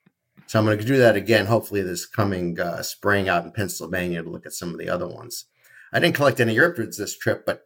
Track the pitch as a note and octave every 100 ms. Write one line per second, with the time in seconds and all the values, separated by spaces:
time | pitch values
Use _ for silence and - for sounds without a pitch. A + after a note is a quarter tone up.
0 | _ _ _ _ - A2 G#2+ G#2 A2 C3+
1 | A#2 G2+ G2 A2 G2 A2+ - G2+ F#2 F2
2 | - - G2+ F#2 F2 E2+ F2 E2 F2 -
3 | G2+ G2+ F#2+ F2 E2+ - F#2+ - D#2+ F2+
4 | F2+ E2+ E2 E2+ - - F2 E2 F2 F2+
5 | F2 D#2+ D#2+ - - _ _ - - B2+
6 | E3 C#3 C#3+ B2 A2+ A2+ E3+ A#2 G#2 -
7 | G2 - A2+ - - F2+